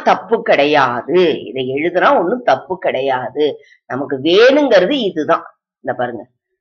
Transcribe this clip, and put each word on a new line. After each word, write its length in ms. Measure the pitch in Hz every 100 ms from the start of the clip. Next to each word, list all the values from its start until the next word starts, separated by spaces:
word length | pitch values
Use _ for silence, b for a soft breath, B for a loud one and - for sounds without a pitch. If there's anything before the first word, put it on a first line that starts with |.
தப்பு 340 | - - - 226
கிடையாது. 760 | 220 175 151 147 127 120 123 180 180 117 104
இதை 140 | 127 127
எழுதுனா 340 | 139 170 175 214 262
ஒண்ணும் 300 | 175 254 -
தப்பு 240 | 131 - 180
கிடையாது. 680 | 139 131 139 127 117 143 147 - b b -
நமக்கு 260 | 131 139 135
வேணுங்கிறது 760 | 156 190 254 294 277 196 185 285 196
இதுதான். 360 | 165 143 - - _ _ _
இந்த 80 | 127
பாருங்க, 300 | 120 123 113 - _ _ _